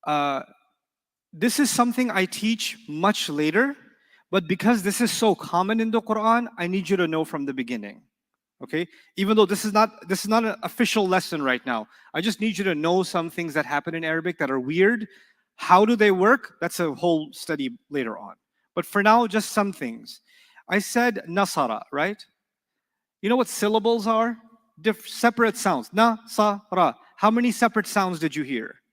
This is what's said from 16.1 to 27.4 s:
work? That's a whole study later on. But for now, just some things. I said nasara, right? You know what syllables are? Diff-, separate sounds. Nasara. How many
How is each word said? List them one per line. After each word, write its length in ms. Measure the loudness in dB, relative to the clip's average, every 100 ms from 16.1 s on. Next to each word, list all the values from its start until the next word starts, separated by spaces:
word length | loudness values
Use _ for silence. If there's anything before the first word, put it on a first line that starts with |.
work? 440 | 4 4 4 0 _
That's 180 | -8 -4
a 140 | -4
whole 360 | -2 0 0 -2
study 460 | -14 -8 -4 -4 -8 _
later 280 | -6 -6 -8
on. 180 | -14 -20 _ _ _
But 100 | -8
for 160 | -4 0
now, 240 | 4 4 4
just 240 | -2 -2
some 200 | -2 -2
things. 480 | -4 -8 -10 -16 -20 _ _ _ _ _
I 100 | -4
said 440 | -2 0 0 -2 -6
nasara, 540 | -2 0 0 -2 -2 -6
right? 320 | -4 -4 -6 -16 _ _ _ _ _ _ _ _ _
You 80 | -2
know 60 | 0
what 100 | 0
syllables 580 | -2 0 2 2 0 0
are? 300 | 0 0 -4 _ _ _ _
Diff-, 260 | -4 -4 -8
separate 500 | 2 2 4 0 2
sounds. 320 | 0 0 -2
Nasara. 1040 | 4 4 2 -8 0 0 0 _ 2 2 0 _ 0
How 140 | 2
many 200 | 4